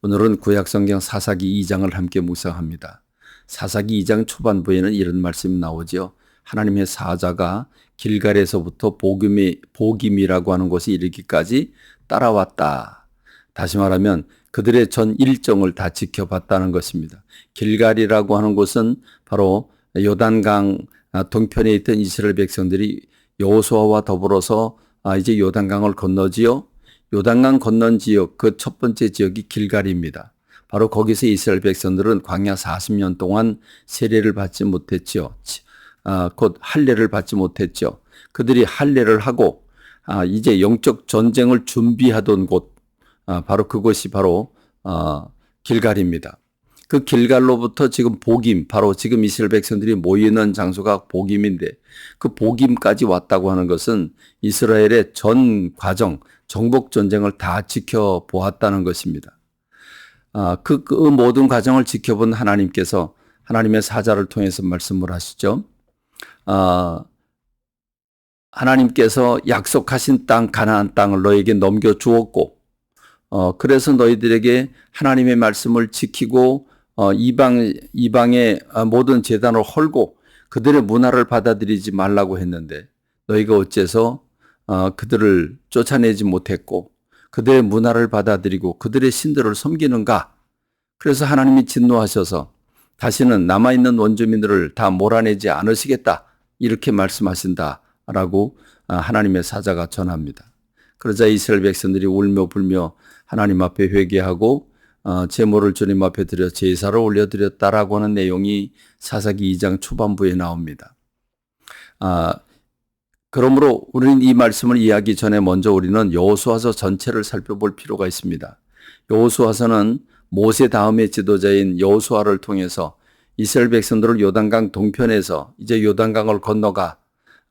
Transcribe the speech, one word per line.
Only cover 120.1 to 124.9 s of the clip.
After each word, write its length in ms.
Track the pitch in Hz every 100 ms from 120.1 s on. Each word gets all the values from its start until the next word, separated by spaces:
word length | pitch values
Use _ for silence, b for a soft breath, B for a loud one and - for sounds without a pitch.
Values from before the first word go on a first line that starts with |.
| b b
모세 400 | 92 107 110 131
다음의 420 | 113 104 110 110
지도자인 720 | - 98 101 98 98 98 87
여호수아를 580 | 98 104 107 110 104 98
통해서 580 | - 98 90 - 82 - _ _ _ -
이스라엘 340 | 107 135 120
백성들을 500 | 113 101 110 110 117
요단강 500 | 101 95 107 110 107
동편에서 840 | 101 104